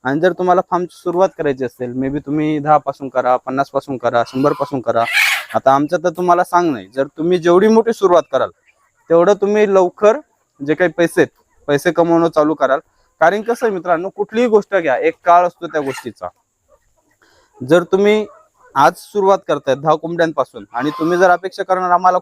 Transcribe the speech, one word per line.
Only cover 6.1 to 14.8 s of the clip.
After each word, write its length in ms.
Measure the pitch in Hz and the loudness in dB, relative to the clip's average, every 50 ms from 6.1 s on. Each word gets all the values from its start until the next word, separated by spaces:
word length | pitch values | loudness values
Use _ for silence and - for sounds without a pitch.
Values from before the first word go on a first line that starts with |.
| 160 175 180 175 175 175 185 | -4 -2 0 2 2 2 0
सांग 300 | - - 175 175 165 139 | 0 0 0 0 0 -2
नाही, 140 | 110 92 98 117 | -4 -10 -10 _
जर 120 | 131 139 | -6 -6
तुम्ही 300 | 147 _ - 156 170 180 | -4 _ -4 -2 0 0
जेवढी 300 | 175 156 175 175 185 208 | 0 2 4 4 4 4
मोठी 260 | 220 220 220 220 233 220 | 4 4 4 2 0 -2
सुरुवात 300 | - 196 180 175 165 143 _ | 0 2 4 4 4 2 _
कराल, 180 | - 127 113 95 _ _ _ _ _ _ _ _ _ _ _ _ | -2 -2 -2 -2 _ _ _ _ _ _ _ _ _ _ _ _
तेवढं 240 | 165 170 175 190 208 | 2 4 4 4 2
तुम्ही 400 | 202 202 202 208 214 208 202 196 | 2 0 0 2 2 2 2 4
लवकर 440 | 190 180 180 - - 208 208 233 294 302 _ _ _ _ _ _ _ 139 | 2 2 2 -2 2 2 2 2 2 -6 _ _ _ _ _ _ _ -4
जे 60 | 143 156 | -4 0
काही 180 | - 185 170 156 | 0 0 -2 0
पैसे 240 | - 170 165 - 175 | -2 -2 0 2 0
आहेत, 420 | 143 - _ _ _ _ _ _ _ | 0 0 _ _ _ _ _ _ _
पैसे 240 | - 143 139 - 180 | -2 -2 0 0 -2
कमवणं 380 | 156 - 165 170 170 165 165 165 | 0 0 2 2 2 2 2 2
चालू 240 | 160 156 151 151 156 | 2 0 0 0 0
कराल. 260 | 147 143 131 135 151 _ _ _ _ _ _ _ _ | -2 0 0 0 -2 _ _ _ _ _ _ _ _
कारण 220 | 160 170 190 214 | 2 2 2 0
कसं 240 | 208 233 247 - - | -4 -6 -6 -4 -2
आहे 100 | 226 196 | -4 -4
मित्रांनो, 340 | 180 160 175 175 160 180 196 | -4 -2 -2 -2 -2 -2 -8
कुठलीही 380 | _ - 208 - 214 226 247 | _ -8 -8 -4 -2 -2 0
गोष्ट 280 | 240 214 208 196 _ 202 | 2 2 0 0 _ -4
घ्या, 220 | 190 | -2